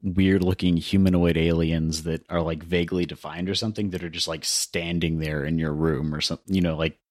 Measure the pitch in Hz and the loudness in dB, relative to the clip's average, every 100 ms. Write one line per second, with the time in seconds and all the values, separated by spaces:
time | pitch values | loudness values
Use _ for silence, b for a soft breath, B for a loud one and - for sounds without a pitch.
0 | 95 90 95 95 90 90 92 87 - 98 | -4 2 4 4 4 2 2 2 2 4
1 | 95 90 87 82 82 82 80 82 80 78 | 4 4 4 4 2 2 2 0 0 -2
2 | 82 80 - 87 82 80 82 87 85 92 | -4 -6 -4 -4 -2 -4 -2 -2 0 -2
3 | 85 - 78 80 92 95 110 107 101 87 | -2 -6 -12 -8 -4 -2 -4 -4 -4 -4
4 | 85 85 85 80 - - - 87 85 85 | -8 -6 -6 -4 -4 -4 -2 -4 -2 0
5 | 82 80 78 76 71 82 78 76 80 71 | 0 0 -2 -2 -2 0 0 0 0 0
6 | 78 76 - 82 - 95 87 78 82 - | -2 -4 -4 -6 -4 0 0 0 -2 -4
7 | _ | _